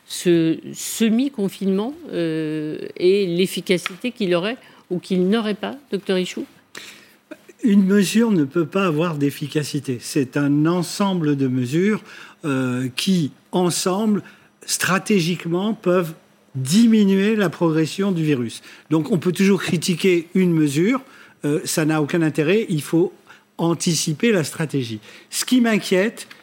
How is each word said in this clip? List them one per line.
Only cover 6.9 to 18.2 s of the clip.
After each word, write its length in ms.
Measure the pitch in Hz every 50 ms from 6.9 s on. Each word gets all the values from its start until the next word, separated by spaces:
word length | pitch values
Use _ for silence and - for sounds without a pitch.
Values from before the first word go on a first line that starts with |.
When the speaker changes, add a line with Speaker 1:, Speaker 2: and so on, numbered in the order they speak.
| - - - - _ _ _ _ - - _ - - _ -
Speaker 2:
Une 220 | 226 202 202 190
mesure 460 | 185 202 208 190 156 - 220 233 226
ne 140 | 202 165 143
peut 200 | 131 - 175 160
pas 200 | - - 196 196
avoir 280 | 180 151 147 175 180 160
d'efficacité. 840 | 143 143 143 139 - 151 135 - 151 143 - - 143 - 139 127 110
C'est 380 | - - - 156 131 - -
un 280 | 147 143 143 143 147 151
ensemble 720 | 160 175 180 165 - - - 202 196 190 175 156 147 147
de 120 | 139 135 131
mesures, 520 | 127 131 123 120 143 170 190 214 214 - - - - - - - - _ -
euh, 420 | 151 135 131 131 127 123 127 131 127 123
qui, 360 | - - 190 190 175 151 127 - - _ _
ensemble, 720 | - 180 185 175 - - - 190 180 196 220 220 208 180 - - - - _ _ _ _ -
stratégiquement, 1080 | - - - - 151 180 190 190 - 214 190 156 170 180 165 - 170 165 180 196 220 214
peuvent 400 | - - 180 175 185 175 160 165 - _ _ _ _ _ _ -
diminuer 800 | 131 131 127 165 220 240 226 220 214 208 190 196 190 196 214 226
la 140 | 214 202 165
progression 640 | - - 175 165 156 160 160 - - - 196 202
du 120 | 185 165